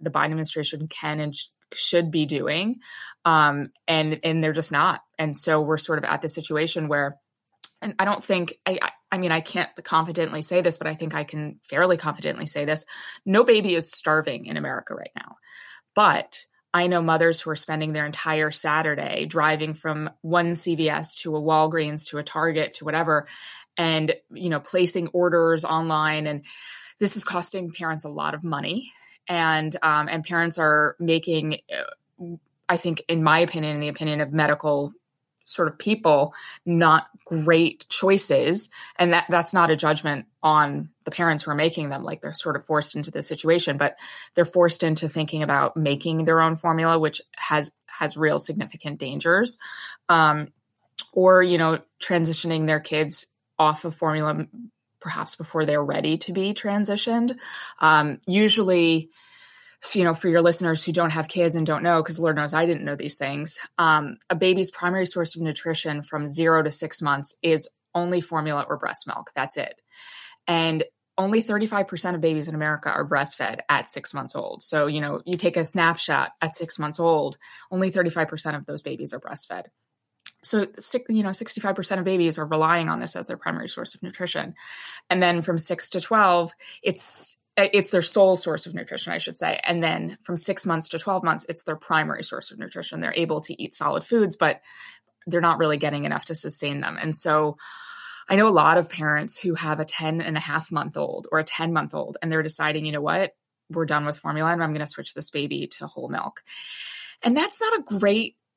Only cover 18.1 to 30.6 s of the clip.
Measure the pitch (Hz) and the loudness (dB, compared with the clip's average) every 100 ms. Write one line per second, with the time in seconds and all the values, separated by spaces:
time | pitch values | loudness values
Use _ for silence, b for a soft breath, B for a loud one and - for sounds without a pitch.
18.1 | 151 - 156 151 151 156 151 156 147 147 | -6 -4 -2 0 2 2 0 0 -2 -4
19.1 | - 160 160 151 156 151 156 160 151 151 | -6 -4 0 0 0 -4 -6 -6 -6 -8
20.1 | - 165 175 170 170 - 160 156 151 160 | -10 -2 0 2 4 4 2 0 0 0
21.1 | - 170 151 151 156 156 160 151 151 - | 0 0 -4 2 2 2 0 -2 0 0
22.1 | 147 147 160 165 160 151 - 151 156 165 | -2 -8 -4 -2 0 -2 -6 -4 -2 0
23.1 | 151 147 B B B B - 165 160 156 | 0 -2 B B B B -4 0 0 0
24.1 | - _ - 180 151 - 185 175 - 170 | -2 _ -8 -4 -4 -2 2 2 2 0
25.1 | 180 180 175 165 165 160 160 165 156 156 | 0 2 4 4 2 0 -2 0 0 0
26.1 | 156 151 147 B B B B B - 202 | -2 -4 -8 B B B B B -2 2
27.1 | - - 180 170 190 175 160 170 156 151 | 4 2 0 0 0 -6 -8 -6 -4 -6
28.1 | 147 151 151 170 143 143 190 - B B | -6 -6 -6 -6 -6 -6 -6 -8 B B
29.1 | B - 175 160 156 156 156 156 151 151 | B -6 -2 0 0 -2 -2 0 2 0
30.1 | 165 156 170 170 165 | -4 -4 -2 2 2